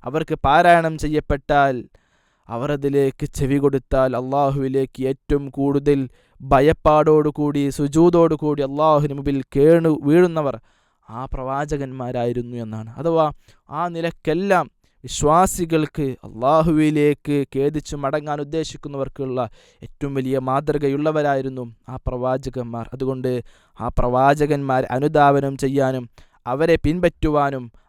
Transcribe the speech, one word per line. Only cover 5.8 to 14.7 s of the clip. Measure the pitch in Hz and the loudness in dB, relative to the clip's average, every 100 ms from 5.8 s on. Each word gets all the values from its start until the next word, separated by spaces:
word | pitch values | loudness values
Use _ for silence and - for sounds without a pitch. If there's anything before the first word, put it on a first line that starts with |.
| 143 143 131 _ _ _ | 2 0 -2 _ _ _
ഭയപ്പാടോടുകൂടി, | 131 139 143 - 160 151 156 151 151 147 147 143 139 | 0 4 4 4 4 4 6 4 2 -2 -2 0 -2
സുജൂദോടുകൂടി | 131 143 151 175 170 165 151 151 143 | -2 -2 4 4 6 2 2 -2 -2
അള്ളാഹുവിന് | 135 143 156 151 147 | -4 0 2 2 2
മുമ്പിൽ | 139 143 139 - 135 | -4 -4 -4 -2 4
കേണു | 147 170 165 151 | 6 6 4 0
വീഴുന്നവർ | 139 165 180 160 143 113 _ _ _ _ _ | 4 4 4 0 -4 -6 _ _ _ _ _
ആ | 113 | -14
പ്രവാചകന്മാരായിരുന്നു | 131 - 131 135 147 147 135 131 123 120 120 120 120 120 | -10 -10 -6 -6 -6 -6 -8 -8 -8 -4 -4 -4 -8 -10
എന്നാണ്. | 110 110 110 117 | -10 -10 -12 -6
അഥവാ | 160 165 151 139 _ _ _ | -2 0 0 -4 _ _ _
ആ | 143 175 | -8 -6
നിലക്കെല്ലാം | 165 170 - - 160 196 185 151 | -4 -8 -6 -4 -2 2 0 0